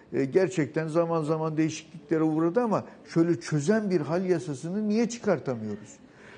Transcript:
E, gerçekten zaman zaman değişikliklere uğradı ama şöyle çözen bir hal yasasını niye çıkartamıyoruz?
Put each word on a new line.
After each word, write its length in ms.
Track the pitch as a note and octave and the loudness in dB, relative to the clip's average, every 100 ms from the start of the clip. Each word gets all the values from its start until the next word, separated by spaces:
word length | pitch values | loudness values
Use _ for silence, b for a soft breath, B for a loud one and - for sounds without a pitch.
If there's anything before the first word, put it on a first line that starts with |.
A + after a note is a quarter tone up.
| B | B
E, 120 | C3 C3+ | -2 2
gerçekten 600 | F3 F#3 - C3 D#3+ D#3+ | 2 2 0 -2 -2 0
zaman 360 | D#3+ E3+ E3 | 0 2 0
zaman 340 | D3 D#3+ D#3+ D#3 | 0 -2 -2 0
değişikliklere 680 | D#3+ D#3 - E3 - D#3+ | 0 -2 -12 -12 -2 0
uğradı 380 | D#3+ D#3 E3 G3+ | 2 2 2 2
ama 220 | A#3+ D#3+ - B - | 2 0 -2 B -2
şöyle 260 | E3 E3+ E3 | 2 2 2
çözen 500 | - D3+ C#3+ A3 G#3 | 0 0 2 2 2
bir 120 | F3 | 0
hal 240 | C#3 E3+ F#3 | 0 -2 2
yasasını 640 | E3+ D#3 C3+ E3 G3 G#3+ | 0 0 -8 -4 -2 0
niye 200 | G#3 A#3 | 2 0
çıkartamıyoruz? 880 | - G#3+ D#3+ C3+ A#2+ G#2+ G#2 - - - B B | -2 0 0 0 -4 -4 -8 -12 -20 -20 B B